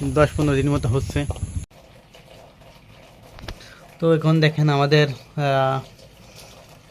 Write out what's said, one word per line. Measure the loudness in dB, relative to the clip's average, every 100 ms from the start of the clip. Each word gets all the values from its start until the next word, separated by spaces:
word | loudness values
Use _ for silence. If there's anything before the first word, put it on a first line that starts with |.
| -2
দশ | 2 2 2
পনেরো | 0 0
দিন | 0
মতো | 0 0
হচ্ছে। | -2 -2 -4 -6 -8 -8 -8 -12 -16 -20 -20 -20 -20 -20 -20 -20 -20 -20 -20 -20 -20 -20 -20 -20 -18 -16 -16 -20 -20 -20 -2
তো | 0
এখন | 2 2 2
দেখেন | 2 2 0
আমাদের, | 2 2 2 2
আহ, | -2 -12 -4 -2 0 0 -2 -8 -20 -20 -20 -20 -20 -20 -20 -20 -20 -20